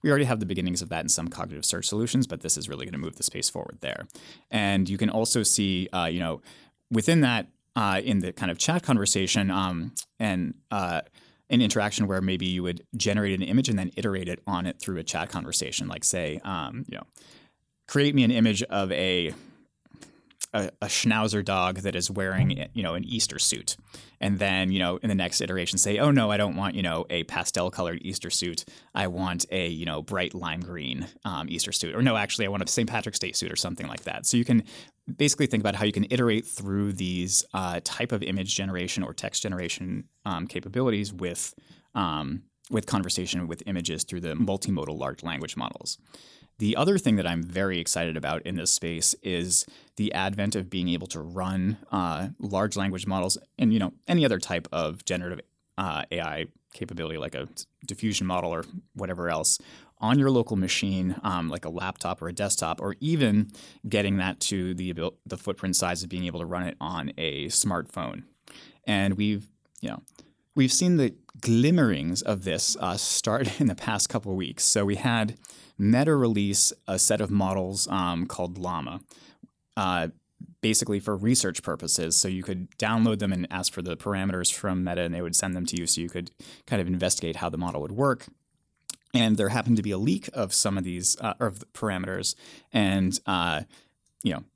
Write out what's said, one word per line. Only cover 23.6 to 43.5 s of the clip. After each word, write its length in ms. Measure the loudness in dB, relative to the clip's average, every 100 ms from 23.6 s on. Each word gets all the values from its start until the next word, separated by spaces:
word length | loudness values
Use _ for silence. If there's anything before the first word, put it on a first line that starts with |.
| -4 -8 -12 -20 -20 _
And 200 | -2 2
then, 320 | 2 2 2
you 80 | 2
know, 180 | 2 0
in 100 | 0
the 80 | 0
next 260 | 0 0
iteration, 360 | -2 -2 0 2
say, 220 | 2 4
"Oh 120 | 6
no, 200 | 6 4
I 60 | 2
don't 180 | 2 0
want, 200 | -2 0
you 60 |
know, 240 | -2 -2 -2
a 140 | -2
pastel 460 | -2 -4 -2 0 -2
colored 300 | -2 -4 -4
Easter 280 | -6 -8 -4
suit. 360 | -2 -2 -6 -10 -20 -10
I 140 | -4 -2
want 380 | -2 -2 -2 -2
a, 160 | -2 -2
you 180 | -4 -4
know, 160 | -6
bright 320 | -4 -2 -2
lime 280 | -4 -6 -6
green, 460 | -6 -8 -6 -6 -8 -10
um, 240 | -8 -6 -6
Easter 220 | -4 -2
suit. 240 | -2 -4 0
Or 60 |
no, 160 | 2 2
actually, 280 | -2 -2 -2
I 40 |
want 140 | -2
a 40 | -2
Saint 220 | 0 0
Patrick's 300 | -2 -4 -6
Day 120 | -4
suit," 200 | -4 -4
or 40 | -4
something 320 | -4 -6 -8
like 160 | -8
that. 220 | -8 -4 2
So 120 | 2
you 80 | 6
can 180 | 4 4 -12 -20 _ -14 0
basically 300 | 0 2 2
think 140 | 2
about 140 | 0 2
how 100 | 0
you 60 |
can 140 | 2 0
iterate 340 | 2 2 2 -2
through 480 | -8 -4 0 0
these, 500 | -2 -2 -2 2 0 0
uh, 260 | -4 -2 -4
type 280 | -6 -4 -2
of 100 | -2
image 320 | -2 -2 -2
generation 480 | -2 -2 -4 -4 -4
or 100 | -4
text 300 | -4 -6 -4
generation, 640 | -4 -4 -4 -6 -6 -6 -8 _
um, 220 | -6 -4 -4
capabilities 640 | -6 -4 0 2 0 -2
with, 440 | -4 -6 -4 -8 -10 _ -20 _ -2
um, 480 | 0 -2 -4 -6 -10 _ -4
with 160 | -4 0
conversation 600 | -2 0 -4 -2 -4
with 160 | -4